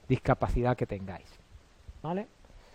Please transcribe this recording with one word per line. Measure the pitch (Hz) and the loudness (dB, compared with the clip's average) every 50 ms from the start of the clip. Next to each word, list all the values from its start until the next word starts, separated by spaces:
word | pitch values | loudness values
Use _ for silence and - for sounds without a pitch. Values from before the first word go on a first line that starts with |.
| - | 0
discapacidad | - 131 123 - - 127 - - - - - 120 123 123 | 0 0 2 4 2 2 4 2 0 2 2 2 2 2
que | - 123 | 2 0
tengáis. | - 104 98 95 95 92 - - - - - - - - - - - - - - - - - | -4 -4 -6 -8 -10 -10 -12 -14 -18 -20 -20 -20 -20 -20 -20 -20 -20 -20 -20 -18 -18 -16 -10
¿Vale? | - 151 175 190 220 - - - - - - - - - - | -6 -4 -4 -4 -4 -6 -12 -20 -20 -20 -20 -20 -20 -20 -20